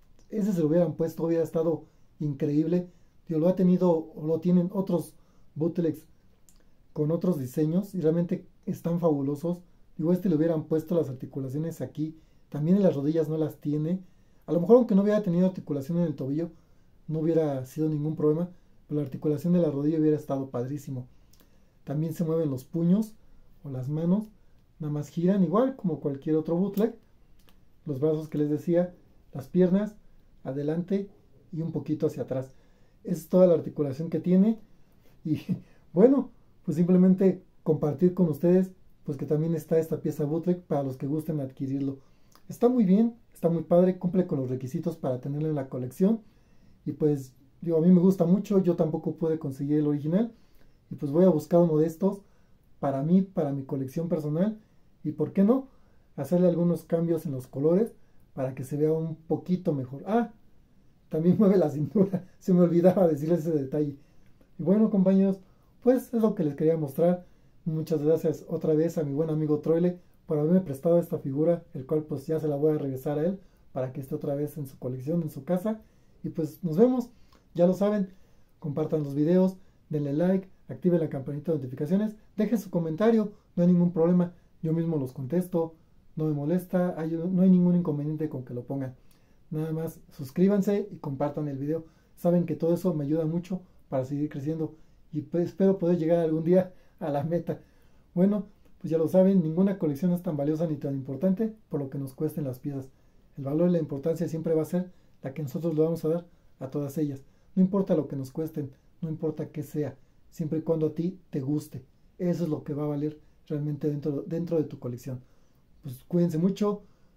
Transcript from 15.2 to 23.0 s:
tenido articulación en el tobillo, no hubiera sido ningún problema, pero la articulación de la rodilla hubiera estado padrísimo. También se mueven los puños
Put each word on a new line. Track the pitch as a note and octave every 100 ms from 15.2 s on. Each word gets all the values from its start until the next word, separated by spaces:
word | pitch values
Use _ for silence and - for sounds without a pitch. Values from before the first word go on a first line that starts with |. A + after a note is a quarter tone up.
tenido | G3+ E3+ F#3
articulación | F#3 - C#3+ C3 E3+
en |
el | E3+
tobillo, | C3 C3 D3 E3+ - _ - _ _ -
no | D#3
hubiera | D#3+ D#3+ D3+ C3+ B2+
sido | D3+ D#3
ningún | D3+ D3+
problema, | D#3+ D3+ D#3 F3 - _ - -
pero | D3
la | C#3
articulación | - D3+ D3 E3+
de | F3+
la | D#3+
rodilla | C#3 D3 D#3+
hubiera | D3+ D3+
estado | - C3+ C3
padrísimo. | B2 B2+ D3 - C3 B2+ - - - - _ _ _
También | - C#3+ D#3+
se | -
mueven | D#3 E3 D#3
los | B2+
puños | - E3+ E3+ G3+